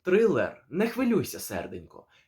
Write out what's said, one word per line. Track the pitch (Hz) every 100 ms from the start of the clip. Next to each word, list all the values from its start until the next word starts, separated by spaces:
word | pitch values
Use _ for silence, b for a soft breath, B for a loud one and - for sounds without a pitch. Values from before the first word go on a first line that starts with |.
Трилер | - 196 226 135 92 - _
«Не | 160 226
хвилюйся, | 233 247 208 110 90
серденько» | - 92 90 92 80 - _ b